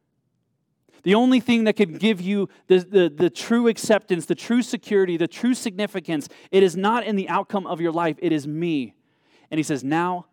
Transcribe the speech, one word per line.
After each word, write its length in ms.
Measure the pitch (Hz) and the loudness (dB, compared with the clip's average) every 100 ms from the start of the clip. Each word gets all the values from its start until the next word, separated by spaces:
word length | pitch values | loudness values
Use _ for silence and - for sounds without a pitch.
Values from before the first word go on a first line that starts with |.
| _ _ _ _ _ _ _ _ _ _ | _ _ _ _ _ _ _ _ _ _
The 140 | 175 | 2
only 240 | 208 254 254 | 4 4 2
thing 260 | - 233 | 2 2
that 100 | 214 | 2
can 180 | 202 185 | 2 0
give 260 | 156 208 185 | 0 0 0
you 300 | 180 202 185 _ | -2 -2 -4 _
the, 140 | - 185 | 2 2
the, 340 | 175 202 170 | 4 2 2
the 140 | 147 175 | 2 -2
true 380 | - - 233 233 | -2 -2 2 2
acceptance, 580 | - - 202 - 175 | 0 0 0 0 -4
the 80 | - | -4
true 300 | 170 - 240 | -6 -2 -2
security, 540 | 220 226 - 202 185 165 | -2 -6 -2 0 0 0
the 100 | 165 | -4
true 260 | - 240 | -2 -2
significance, 720 | 247 226 185 208 190 160 156 - - - | -2 -4 -6 -6 -6 -6 -6 -6 -16 0
it 140 | 190 | 4
is 120 | 190 | 4
not 300 | 170 202 233 | 2 0 0
in 100 | 220 | -2
the 140 | 202 185 | -4 -2
outcome 380 | 180 196 202 180 | -4 -4 -6 -4
of 120 | 165 | -4
your 120 | 170 | -2
life, 260 | 160 170 151 | 0 -2 -2
it 120 | 175 | -2
is 160 | 156 143 | -2 -4
me. 480 | 156 175 147 110 - _ _ _ _ - | -6 -4 -4 -6 -14 _ _ _ _ -8
And 80 | 156 | -6
he 40 | |
says, 200 | 151 143 | -4 -4
"Now 440 | 131 160 180 180 - | -2 -2 -2 -6 -12